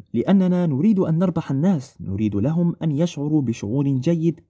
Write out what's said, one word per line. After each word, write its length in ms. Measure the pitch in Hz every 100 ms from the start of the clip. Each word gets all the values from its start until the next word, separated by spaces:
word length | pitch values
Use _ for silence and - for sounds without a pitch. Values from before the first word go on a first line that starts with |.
| -
لأننا 520 | 117 - 196 180 180 175
نريد 340 | 131 208 190
أن 180 | 170 160
نربح 340 | 180 156 -
الناس، 460 | 139 185 160 - -
نريد 340 | 90 98 107 98
لهم 400 | 131 165 170 -
أن 80 | 160
يشعروا 500 | 143 170 147 147 156
بشعور 460 | 120 110 101 135 139
جيد 520 | 131 147 170 165 156